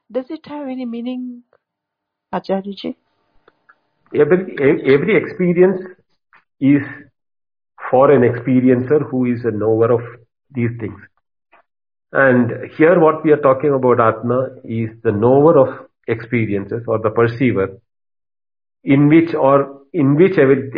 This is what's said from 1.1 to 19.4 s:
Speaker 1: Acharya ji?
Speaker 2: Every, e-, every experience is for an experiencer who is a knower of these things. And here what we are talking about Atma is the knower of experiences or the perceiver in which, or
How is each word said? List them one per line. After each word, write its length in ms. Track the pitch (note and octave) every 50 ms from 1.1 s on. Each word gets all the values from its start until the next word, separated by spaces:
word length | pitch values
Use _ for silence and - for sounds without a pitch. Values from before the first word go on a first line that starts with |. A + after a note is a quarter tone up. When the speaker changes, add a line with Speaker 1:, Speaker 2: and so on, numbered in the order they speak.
| B3+ B3+ B3+ B3 A#3+ A#3+ - _ _ _ _ _ _ _ _ _ _ _ _ _ _ _ _ _
Speaker 1:
Acharya 420 | - F3+ - - F#3+ F#3+ F#3+ G3+ G3
ji? 240 | - - B3 B3+ _ _ _ _ _ _ _ _ _ _ _ _ _ _ _ _ _ _ _ _ _ _ _ -
Speaker 2:
Every, 380 | B2+ D3 D3 F#3 F3+ - - -
e-, 400 | - C#3 C#3 E3 D#3 - C3 C#3
every 240 | C#3+ E3 G#3 G3+
experience 640 | F#3 - - - - F3+ F3 E3+ F3+ F3+ F#3+ G3 - - - - _ _ _ _ _ _ _ _ _ _ _ _ _
is 220 | C3+ C3+ C#3+ C3+ A2+ - - - - _ _ _ _ _ _ _ _ _ _ _ _ _ _ - - -
for 200 | - B2+ C#3 D3
an 100 | C#3+ B2+
experiencer 880 | B2 A2+ A#2+ - - C3+ B2+ B2+ B2 C3 B2+ A#2+ B2 - D3 D3+ C#3+ -
who 160 | C3 B2+ B2+
is 180 | B2 A#2+ A#2 A#2
a 80 | A2+
knower 400 | G#2 G#2 G#2 A2 A2+ A2 A2+ A#2
of 100 | B2 A2+ A#2 - - - _ _ _ _ _ _
these 200 | - B2 A#2+ A2+ A#2+ A#2+
things. 200 | - F#2 F#2+ F#2+ - _ _ _ _ _ _ _ _ _ _ _ _ _ _ _ _ _ _ _ _ _
And 600 | D3+ C#3+ C#3 C3 B2 B2 A#2+ A#2 A2 - - - -
here 220 | - D#3 E3 F#3 F#3
what 240 | D#3+ D#3 D#3 - -
we 80 | D#3
are 60 | D3+ D3
talking 320 | - C3+ C3 C3 D#3 D3 C#3
about 260 | C3 B2+ B2 A#2 A#2+
Atma 500 | A#2 A2 A2 - B2 A#2+ A#2+ C3 C3 B2+ - - -
is 260 | - A2+ A2+ A2+ A2 A2 - -
the 80 | A2+
knower 460 | G2+ G2+ A2+ B2 C3 C#3 D3 E3 E3+
of 300 | C#3+ B2+ - - - - - _ _ _
experiences 760 | - A2+ A2+ - - B2 A#2 A2 G2+ G2+ G2 G2 - A2+ A#2 A#2
or 120 | A#2 A2+ G#2+
the 100 | A2 G#2+
perceiver 680 | - A#2 A#2 A2 A#2+ - C#3 A#2+ G2 G2 F#2+ F#2+ - - _ _ _ _ _ _ _ _ _ _ _ _ _ _ _ _ _ _ _ _ -
in 260 | - C#3 C#3+ D3 D3
which, 240 | D#3 E3 E3 D#3+ -
or 460 | D#3